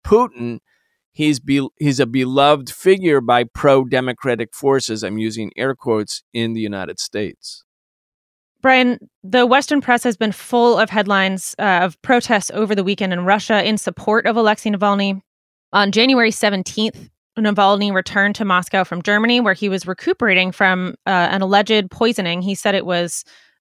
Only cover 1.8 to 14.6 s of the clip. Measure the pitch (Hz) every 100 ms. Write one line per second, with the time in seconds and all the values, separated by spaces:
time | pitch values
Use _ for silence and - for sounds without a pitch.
1.8 | 147 131 123 131 127 135 143 147 127 -
2.8 | 185 190 180 143 120 120 120 - 143 135
3.8 | 127 131 127 117 135 117 113 - 139 135
4.8 | - 110 107 110 110 110 104 - 131 127
5.8 | 127 107 104 - - 117 117 113 107 98
6.8 | 90 - - 104 101 - - - _ _
7.8 | _ _ _ _ _ _ _ _ 269 262
8.8 | 247 240 - _ 190 247 240 262 - 294
9.8 | 254 240 247 202 220 - - 247 240 202
10.8 | 220 202 202 196 190 190 - - 202 180
11.8 | 180 - - 240 - 214 - - 214 208
12.8 | 190 202 190 180 180 208 - 214 208 214
13.8 | - - - 220 233 226 214 214